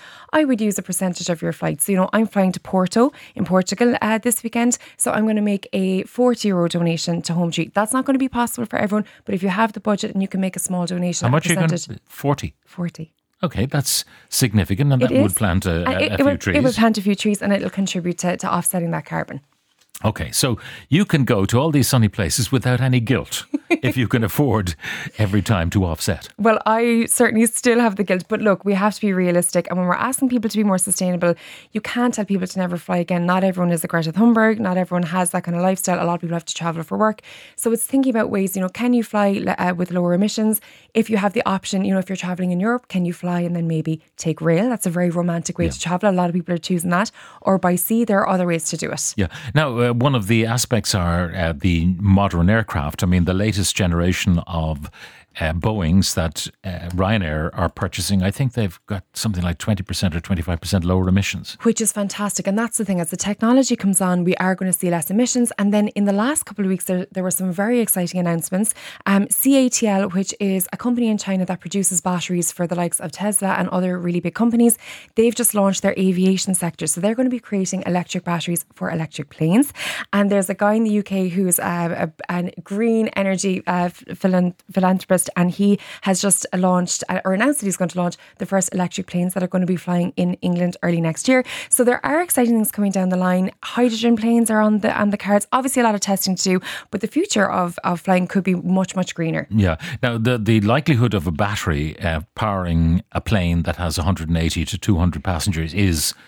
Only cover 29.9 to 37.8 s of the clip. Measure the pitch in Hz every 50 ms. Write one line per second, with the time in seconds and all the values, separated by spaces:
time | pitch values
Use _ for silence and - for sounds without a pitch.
29.9 | 175 - 202 247 262 - 269 254 247 240 208 220 - 214 214 208 190 180 - 202
30.9 | - - 190 180 180 170 175 175 170 - - - - - - _ - 214 - -
31.9 | - 240 240 247 233 220 208 - 196 185 185 180 - 190 185 175 175 165 - -
32.9 | 185 175 170 - 180 175 175 175 180 185 185 190 180 180 180 175 170 160 - -
33.9 | - 170 160 160 160 185 226 240 226 220 220 220 220 214 226 190 180 185 180 -
34.9 | - 180 175 156 170 185 180 - - 180 - 175 170 170 180 190 190 185 - -
35.9 | 180 170 170 170 175 175 - 165 170 170 - - - - 170 170 160 165 160 -
36.9 | 190 196 214 220 214 - - - - - - - - - - 233 226 226